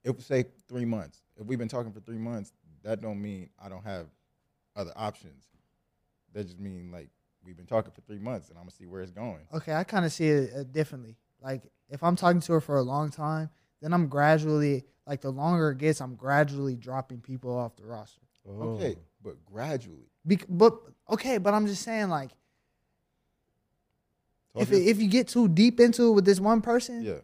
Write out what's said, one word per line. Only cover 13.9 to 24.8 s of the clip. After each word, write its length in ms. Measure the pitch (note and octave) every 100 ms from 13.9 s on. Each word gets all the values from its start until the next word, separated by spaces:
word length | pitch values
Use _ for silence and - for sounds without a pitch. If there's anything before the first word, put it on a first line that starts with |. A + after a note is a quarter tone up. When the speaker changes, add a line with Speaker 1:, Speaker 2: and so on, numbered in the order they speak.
Speaker 2:
I'm 160 | F3 D3+
gradually, 760 | C3+ D3 D#3 D#3 D3+ D3 C3+ - _ -
like, 140 | C#3+
the 100 | C3+
longer 400 | C3 D#3 F3 D#3
it 60 | C3
gets, 220 | D3+ D3
I'm 140 | C3
gradually 600 | A#2 C3 C#3+ D3 C#3 C#3 B2
dropping 440 | B2 C3 B2+ B2
people 340 | A#2 B2+ B2+ B2
off 200 | A#2 _
the 80 |
roster. 380 | A2 A2+ G2+ _ _ _ G2+
Speaker 3:
Oh. 220 | G2 A2+
Speaker 1:
Okay, 260 | A2 D3+ E2+ E2 _
but 200 | G2 C2
gradually. 640 | _ G#2+ C#3 C#3 A2+ D2 A#1 _
Speaker 2:
Bec-, 220 | D#3 G3 -
but, 260 | F3 A3+ A3+ - _ -
okay, 260 | A3 B3+ A3+
but 140 | F#3
I'm 120 | G#3 G#3
just 160 | G3
saying, 260 | - A3+ G3+
like, 220 | D#3 C3 _ _ _ _ _ _ _ _ _ _ _ _ _ _ _ _ _ _ _ _ _ _ A2+
if 120 | -
Speaker 3:
Talking 140 | G3